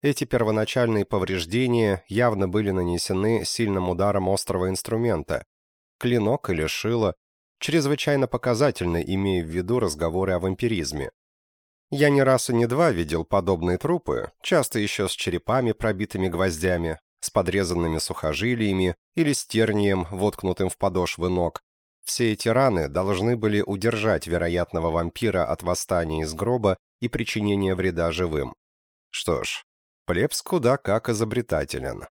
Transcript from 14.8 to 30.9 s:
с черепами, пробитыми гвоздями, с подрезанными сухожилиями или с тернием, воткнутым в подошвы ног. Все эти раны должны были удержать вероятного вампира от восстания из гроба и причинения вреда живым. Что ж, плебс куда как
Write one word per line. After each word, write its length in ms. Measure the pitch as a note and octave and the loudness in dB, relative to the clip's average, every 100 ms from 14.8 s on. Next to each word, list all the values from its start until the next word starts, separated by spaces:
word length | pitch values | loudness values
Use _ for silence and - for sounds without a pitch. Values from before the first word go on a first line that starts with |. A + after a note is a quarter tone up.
| G#2 - F#2+ | -2 -2 -2
с 40 | |
черепами, 600 | - - F2 - B2 A#2+ | -2 -4 -4 0 0 0
пробитыми 560 | G#2+ A2+ F#2+ G#2 F#2+ F#2 | 0 -2 -2 -4 -2 -2
гвоздями, 720 | E2+ F#2+ D#2+ F#2 F2 E2+ D#2 _ _ - | 0 0 0 0 0 -2 -4 _ _ -4
с 40 | |
подрезанными 680 | - F#2 G2 F2+ E2+ E2+ D#2+ | -2 0 0 0 0 0 -2
сухожилиями 960 | - - D#2 D#2 A2 A#2+ G#2+ F#2 F#2 F2 _ - | -4 -4 -4 -2 -2 0 0 2 0 -2 _ 0
или 180 | D#3 | 0
с 120 | C#3 - | 0 -2
тернием, 640 | A2 A2 G#2 G2+ F#2+ E2+ | 0 2 2 2 2 0
воткнутым 580 | F#2 G#2 - F#2+ F2+ F#2 | 0 0 0 -4 0 -2
в 80 | - | 0
подошвы 520 | G2+ F2+ F2 - F2+ | 0 0 -2 0 0
ног. 320 | F2+ F2 - _ _ _ _ | 0 0 -4 _ _ _ _
Все 300 | - - A#2 | -8 0 0
эти 160 | G#2+ A#2 | 0 2
раны 380 | A#2 C3+ F#2 D2 | 4 4 2 0
должны 480 | D2 F#2+ F#2 G#2+ A#2+ | 0 0 0 0 0
были 260 | G#2+ G#2 | 2 2
удержать 680 | - G2 A2 A2+ A2 E2+ - | 0 0 0 0 0 0 0
вероятного 640 | E2+ E2+ F2 E2+ F2 E2 | -2 0 0 0 -2 0
вампира 540 | E2 E2+ - A2+ F#2 D#2 | 0 -2 -2 0 0 0
от 180 | D#2 | -2
восстания 580 | F2 F2+ - F2+ E2 D#2 | -2 -4 0 -2 0 -2
из 120 | D#2 | -4
гроба 440 | D#2+ G2+ B2 G#2 F#2 _ _ | -4 -2 2 2 0 _ _
и 100 | A#2+ | -6
причинения 640 | A2+ A2+ A2 G#2 G2+ G2 | -4 -4 -2 0 2 0
вреда 380 | F#2 F#2 E2+ E2+ | 0 -2 0 -2
живым. 420 | E2 F2+ D2+ B1+ - _ _ _ _ _ | 0 -2 -2 -4 -10 _ _ _ _ _
Что 340 | - - D#2 | -8 -2 -2
ж, 200 | - - - _ _ _ - | -2 -8 -12 _ _ _ -4
плебс 360 | F2 C#3 - | 0 0 -4
куда 360 | - F3+ A#2+ C#3 | -4 0 2 0
как 320 | - | 0